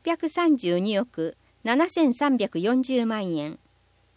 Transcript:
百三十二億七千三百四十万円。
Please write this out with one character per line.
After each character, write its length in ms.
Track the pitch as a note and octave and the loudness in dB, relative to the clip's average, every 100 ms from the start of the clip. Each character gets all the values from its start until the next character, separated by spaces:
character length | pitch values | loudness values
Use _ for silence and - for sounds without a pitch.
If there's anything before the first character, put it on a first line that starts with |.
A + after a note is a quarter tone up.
百 240 | E4 E4+ D#4+ | -6 -4 -4
三 300 | - E4+ C4+ | 0 2 2
十 220 | F3 F3 | 2 0
二 200 | G3+ G3 | 0 -2
億 360 | B3 - D#3+ - _ _ | -2 -6 -6 -8 _ _
七 260 | A3 B3+ F4 | 0 2 2
千 240 | F4 D4+ | 2 2
三 240 | A#3+ C#4+ B3 | 2 0 0
百 220 | G3 E3 | 0 0
四 220 | G3 B3+ | 0 0
十 240 | B3+ B3+ A3+ | 0 0 0
万 300 | A3 F#3+ D#3+ | -2 -4 -4
円。 240 | D3 - _ _ _ _ _ | -6 -12 _ _ _ _ _